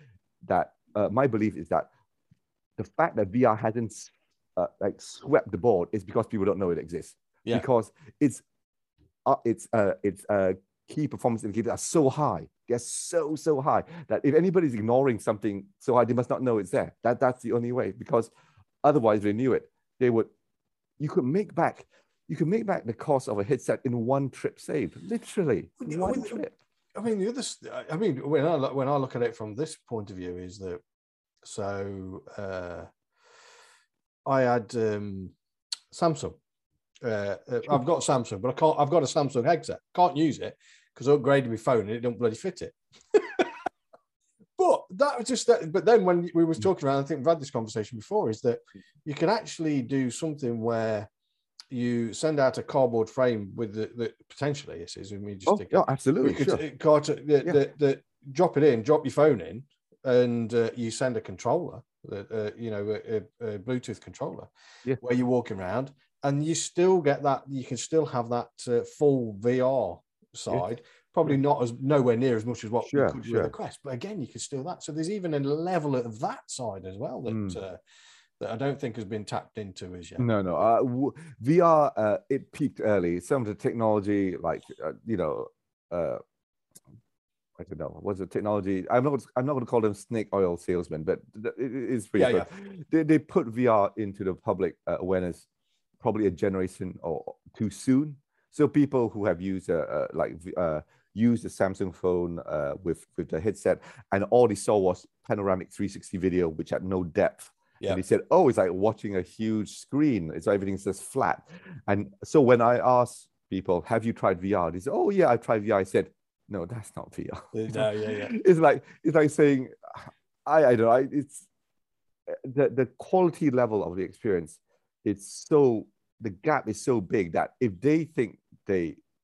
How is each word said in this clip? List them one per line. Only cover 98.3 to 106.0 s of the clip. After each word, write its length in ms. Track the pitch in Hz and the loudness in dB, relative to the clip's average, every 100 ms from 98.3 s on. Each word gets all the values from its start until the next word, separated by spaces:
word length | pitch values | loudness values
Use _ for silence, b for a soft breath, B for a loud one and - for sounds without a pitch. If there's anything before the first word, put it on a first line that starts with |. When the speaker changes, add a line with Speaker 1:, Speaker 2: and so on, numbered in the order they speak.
| _ _ | _ _
Speaker 1:
So 180 | - 147 | 0 2
people 420 | 147 139 135 113 | 4 2 2 -2
who 160 | 107 104 | -2 -2
have 160 | 85 | 0
used, 280 | 95 95 - | -2 -4 -2
uh, 160 | 85 - 76 | -2 -2 -4
uh, 100 | 65 | -4
like, 260 | 78 57 78 | -2 -4 -6
v-, 140 | 87 - | -10 -2
uh, 260 | 85 76 - _ _ | -2 -2 -8 _ _
used 300 | 98 117 117 | 0 2 2
the 60 | 90 | -2
Samsung 440 | - 98 92 95 | -2 -2 -2 -8
phone, 460 | 82 92 90 87 85 | -4 0 0 -2 -6
uh, 340 | - 78 71 73 | -6 -4 -4 -4
with, 240 | 92 78 - - | -6 -6 -8 -10
with 100 | 78 | -6
the 100 | 80 | -4
headset, 420 | 107 95 101 - B B B | -4 -2 0 -2 B B B
and 100 | 98 101 | -2 2
all 160 | 120 120 | 4 4
they 80 | 101 | 2
saw 220 | - 107 | 0 2
was 280 | 95 90 - _ - | 2 0 -8 _ -6
panoramic 420 | 107 98 92 - | -2 0 -2 -4
three 200 | - 101 | -8 -8
sixty 280 | - | -8